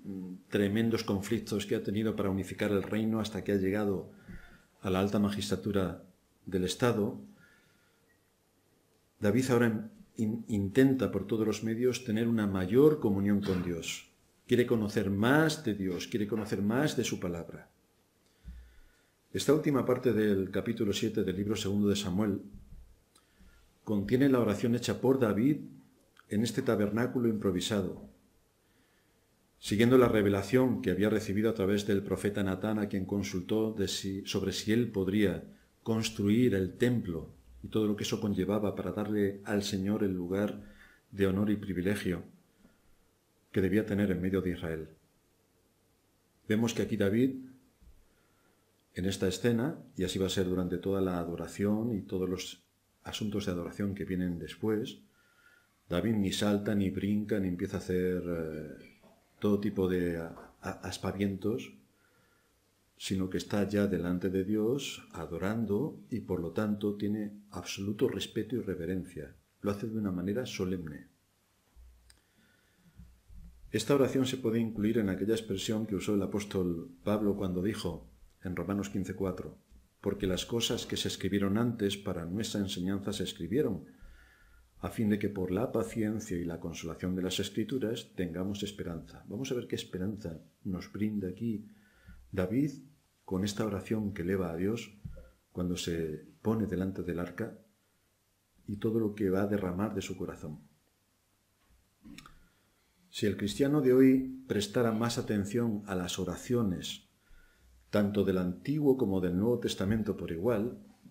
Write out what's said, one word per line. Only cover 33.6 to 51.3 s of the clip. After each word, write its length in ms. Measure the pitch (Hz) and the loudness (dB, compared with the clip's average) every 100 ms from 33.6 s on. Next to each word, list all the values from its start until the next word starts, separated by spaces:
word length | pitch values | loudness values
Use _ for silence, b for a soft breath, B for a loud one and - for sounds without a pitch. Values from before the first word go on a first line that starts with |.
| 110 | 0
de 160 | 107 95 | -2 -2
si, 360 | - 98 98 | -2 -6 -8
sobre 280 | - 104 95 | -4 -2 -2
si 200 | 92 - | -4 0
él 180 | 110 120 | 2 2
podría 540 | 101 92 104 98 82 - B B _ | 0 2 4 4 2 -6 B B _
construir 720 | - 113 110 - 101 107 123 | -2 0 0 0 4 4 4
el 240 | 98 92 - | 2 0 2
templo 560 | 123 120 92 80 76 - - - | 2 2 -2 -6 -8 -16 -20 -16
y 60 | - | -6
todo 180 | 113 107 | 0 0
lo 100 | 104 | 0
que 80 | |
eso 180 | 92 107 | -2 -2
conllevaba 520 | 104 92 90 104 101 | -2 0 0 2 0
para 180 | - 92 | -2 -4
darle 500 | 95 104 107 101 101 | -4 -2 2 0 0
al 180 | - 104 | -2 -2
Señor 420 | 101 101 95 107 | 0 -2 0 2
el 100 | 104 | 0
lugar 500 | 92 87 95 104 - B B B B B | -2 -2 0 0 -2 B B B B B
de 160 | 98 98 | 0 2
honor 240 | 92 104 | 4 2
y 60 | 104 | 0
privilegio 680 | 101 87 87 101 95 85 - - _ b b b b _ _ _ _ _ _ | -2 -2 0 0 -2 -4 -6 -20 _ b b b b _ _ _ _ _ _
que 80 | 110 | 0
debía 240 | 92 101 | 2 2
tener 260 | 107 98 101 | 2 2 2
en 120 | 87 | 2
medio 180 | 92 92 | 0 0
de 120 | 90 | 0
Israel. 360 | 87 85 80 78 - _ _ _ _ _ _ _ _ _ _ _ _ _ _ - | -4 -4 -6 -8 -16 _ _ _ _ _ _ _ _ _ _ _ _ _ _ 0
Vemos 240 | 107 117 | 2 2
que 80 | - | 0
aquí 160 | 101 107 | -2 2
David, 380 | 101 110 131 131 - - _ _ - - _ b b b b b b _ _ - | 4 4 2 0 -10 -20 _ _ -20 -20 _ b b b b b b _ _ -4
en 60 | |
esta 240 | 92 92 95 | -2 0 0
escena, 500 | - 120 117 135 - - - | 2 0 2 0 -4 -12 -4
y 60 | |
así 160 | 90 98 | -2 0
va 80 | 95 | 0
a 20 | |
ser 200 | 101 90 | 0 0
durante 280 | 90 87 87 | 0 -2 -2
toda 240 | 98 98 | 0 0
la 200 | 95 87 | 0 0
adoración 760 | 82 | -4